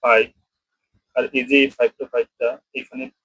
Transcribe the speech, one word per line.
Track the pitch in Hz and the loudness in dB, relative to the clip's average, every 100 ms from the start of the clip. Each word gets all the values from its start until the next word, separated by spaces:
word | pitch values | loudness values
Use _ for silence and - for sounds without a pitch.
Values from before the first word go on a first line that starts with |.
ফাইভ, | 123 113 107 _ _ _ _ _ _ _ _ 127 | 2 2 2 _ _ _ _ _ _ _ _ -6
আর | 120 135 | -4 -4
এই | 127 | 0
যে | 139 | 2
এই | 139 - | 2 0
ফাইভটা, | 117 - 131 | -2 -2 -8
ফাইভটা | 120 113 - 120 - _ 131 | -4 -4 -4 -6 -6 _ -16
এখানে | 131 127 127 _ | -14 -14 -14 _